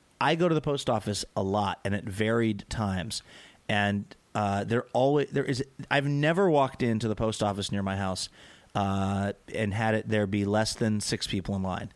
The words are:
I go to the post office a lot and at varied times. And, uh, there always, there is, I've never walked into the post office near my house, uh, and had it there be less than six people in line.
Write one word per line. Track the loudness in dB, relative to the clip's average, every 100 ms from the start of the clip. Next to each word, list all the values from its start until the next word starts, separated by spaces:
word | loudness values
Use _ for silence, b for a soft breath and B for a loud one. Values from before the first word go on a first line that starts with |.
| _ -2
I | 0
go | 4 4
to |
the | 2
post | 0 -2 0
office | 0 0 -4 -4 -2
a |
lot | 0 0 0 -2
and | -4
at | -4
varied | -4 -2 0 2 2 0 -6
times. | -4 -2 -2 -4 -8 -12 B B B -2
And, | 0 2 0 -4 -16 _
uh, | -2 0 0
there | 0 -2 0
always, | 2 2 2 0
there | -2
is, | -2 -4 -6 -10 -2
I've | 0 0
never | 2 2 4 4
walked | 4 2 0
into | 0 0 0
the |
post | 0 0 0
office | 0 0 -2
near | -2
my | -2 -2
house, | -2 -4 -8 B B B B
uh, | -2 0 0 0 0 -2 -4 -8
and | -4 -2
had | 0 0
it | 0 0
there | 0 0
be | 0
less | 2 2 0
than | 0 0 0
six | -2 -4 -2
people | -4 -2
in | -2
line. | -2 -4 -8